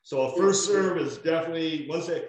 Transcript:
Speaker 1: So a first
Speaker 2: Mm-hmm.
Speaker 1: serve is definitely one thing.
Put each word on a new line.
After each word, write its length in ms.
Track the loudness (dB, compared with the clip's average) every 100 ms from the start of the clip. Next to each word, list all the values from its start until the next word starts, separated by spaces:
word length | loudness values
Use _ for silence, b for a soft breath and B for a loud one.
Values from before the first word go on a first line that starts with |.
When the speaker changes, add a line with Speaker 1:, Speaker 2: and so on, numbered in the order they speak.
Speaker 1:
So 200 | -6 -2
a 140 | 0 4
first 320 | 4 4 2
Speaker 2:
Mm-hmm. 40 | 2
Speaker 1:
serve 160 | 2 0
is 200 | -2 -4
definitely 680 | 0 0 0 -2 -2 -4 -4
one 140 | -4
thing. 220 | -4 -4